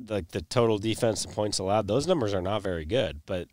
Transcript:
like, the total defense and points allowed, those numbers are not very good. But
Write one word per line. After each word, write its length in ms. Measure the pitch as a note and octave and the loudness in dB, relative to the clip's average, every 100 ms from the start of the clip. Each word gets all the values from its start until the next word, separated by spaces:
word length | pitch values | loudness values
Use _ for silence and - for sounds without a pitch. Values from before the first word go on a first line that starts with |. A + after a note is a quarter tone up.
| A2 | -6
like, 220 | G#2 F2+ | -4 -4
the 120 | G2+ | -6
total 380 | E2 B2+ A2+ G#2+ | -2 2 4 4
defense 460 | A2 G#2 A2+ G#2 - | 0 2 2 0 -2
and 80 | |
points 260 | - G#2+ F#2 | -2 -2 0
allowed, 280 | F#2+ G#2+ G2+ | 2 2 2
those 200 | B2 D#3 | 2 2
numbers 260 | E3+ G#2+ | 2 2
are 80 | G2 | 0
not 200 | F2+ G#2+ | 0 0
very 220 | G2 E2+ D2+ | -2 -4 0
good. 360 | B2 F#2 D2 - | 0 0 -4 -6
But 220 | F#2 E2+ | -6 -6